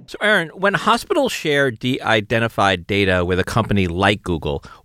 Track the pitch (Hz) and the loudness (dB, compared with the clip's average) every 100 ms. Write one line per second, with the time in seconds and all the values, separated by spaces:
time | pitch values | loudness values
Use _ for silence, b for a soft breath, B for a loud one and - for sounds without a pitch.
0 | - - 214 202 156 147 196 - 214 240 | -14 -4 0 0 0 -2 -2 0 0 0
1 | - 339 262 - 156 143 135 113 127 139 | 0 0 0 -2 -2 0 0 -2 -4 -2
2 | 107 110 101 117 113 - 98 92 85 101 | 0 0 0 -2 0 0 0 0 -2 0
3 | 95 92 87 90 - 120 - 101 87 85 | 2 2 2 0 0 -2 0 0 0 2
4 | 98 107 92 80 73 69 B B | 2 0 -2 -4 -2 -6 B B